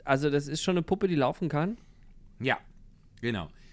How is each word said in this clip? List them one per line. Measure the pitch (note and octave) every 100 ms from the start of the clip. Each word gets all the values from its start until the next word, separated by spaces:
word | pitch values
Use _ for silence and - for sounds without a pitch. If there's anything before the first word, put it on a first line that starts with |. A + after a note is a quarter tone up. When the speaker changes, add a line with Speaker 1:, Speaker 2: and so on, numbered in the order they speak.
Speaker 1:
also | - C3+ D3
das | C#3+ C#3+
ist | D#3
schon | F#3+ F3+
eine |
Puppe, | - G3 F#3+
die |
laufen | D3+ B2+ - D#3+
kann? | D3 F3+ A#3 - - - - - -
Speaker 2:
Ja, | C3 - - - - - - -
genau. | A#2 G#2 D#2+ - -